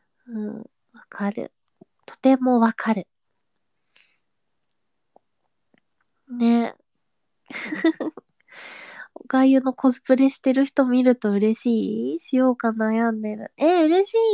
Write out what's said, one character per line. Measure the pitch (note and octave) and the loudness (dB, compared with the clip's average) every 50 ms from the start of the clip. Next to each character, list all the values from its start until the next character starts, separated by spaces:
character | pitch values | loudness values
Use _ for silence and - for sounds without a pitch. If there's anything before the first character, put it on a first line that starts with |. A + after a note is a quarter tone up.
| _ _ _ _ _ | _ _ _ _ _
う | B3 A#3 G#3+ | -14 -12 -10
ん、 | G#3 G#3 - - | -10 -10 -10 -12
わ | - - _ _ _ _ _ - - - | -16 -18 _ _ _ _ _ -20 -20 -18
か | - - G3+ G3+ | -10 -6 -6 -6
る。 | G3+ - - - _ _ _ _ _ _ - _ _ _ _ | -6 -6 -10 -12 _ _ _ _ _ _ -20 _ _ _ _
と | - - | -20 -6
て | - - C4 C4+ | 0 2 4 4
も | C4 B3+ B3+ B3+ A#3+ | 4 2 2 2 4
わ | A3+ A3+ | 2 2
か | - - - A3 G#3+ | 0 -2 -4 -4 -2
る。 | G3 - _ _ _ _ _ _ _ _ _ _ _ _ _ _ _ _ _ _ _ _ _ _ _ _ _ _ _ _ _ _ _ _ _ _ _ _ _ _ _ _ _ _ _ _ _ _ _ _ _ _ _ _ _ _ _ _ _ _ _ _ _ _ _ _ - | -4 -6 _ _ _ _ _ _ _ _ _ _ _ _ _ _ _ _ _ _ _ _ _ _ _ _ _ _ _ _ _ _ _ _ _ _ _ _ _ _ _ _ _ _ _ _ _ _ _ _ _ _ _ _ _ _ _ _ _ _ _ _ _ _ _ _ -12
ね。 | B3 A#3+ A#3 A#3 A#3 A#3 A#3 - - _ _ _ _ _ _ _ _ _ _ _ _ _ _ - | -4 0 2 2 2 2 0 -2 -6 _ _ _ _ _ _ _ _ _ _ _ _ _ _ -16
<laughs> | - - - - D4+ - - E4 D#4+ - - D#4 - - - _ _ _ _ _ - - - - - - - - - - - - - | -14 -14 -10 -10 -6 -2 -2 -2 -2 -2 -6 -10 -12 -14 -18 _ _ _ _ _ -20 -20 -20 -20 -20 -20 -20 -20 -20 -20 -20 -20 -20
お | - - - | -20 -6 -2
か | - C4 C4+ | 0 2 4
ゆ | C4+ C4+ C4 | 4 4 4
の | C4 C4 | 2 -2
コ | B3+ - - C4+ | -2 0 0 0
ス | B3 - | 0 0
プ | - - C4 | 0 0 2
レ | B3+ C4+ C4+ | 4 2 2
し | - - | 0 0
て | - C4 | -2 0
る | B3+ C4+ C#4 | 0 2 0
人 | C4+ - - C4+ | 0 0 0 0
見 | B3+ B3 B3+ B3+ | 2 2 2 4
る | B3+ B3 | 2 2
と | - - G#3 | 2 0 -2
嬉 | G3+ G3+ G#3 G#3+ A3 - | 0 0 2 0 0 -2
し | - A#3+ A#3 A3 G3 F#3+ G#3+ A3+ A#3 C4 D4+ | -2 -2 -2 -2 -2 -4 -4 -6 -6 -6 -8
い？ | E4 | -8
し | - - - | -6 -4 0
よ | B3+ C4 C4 | 0 2 2
う | B3 | 0
か | B3 - A3+ | 0 -2 -4
悩 | A3 A3 A3 A3 A3 A3+ A#3 A#3 | -2 -2 -2 -2 0 0 0 -2
ん | A3 A3 | -2 -4
で | G#3+ G#3+ G#3+ | -6 -8 -10
る。 | G#3+ - - _ | -10 -12 -16 _
え、 | - C#4 D#4+ F4+ F4+ D#4+ | 0 2 2 4 4 4
嬉 | D#4 E4 F#4 G4+ - | 4 2 2 0 0
し | - A4+ A4+ A4+ | 0 0 2 2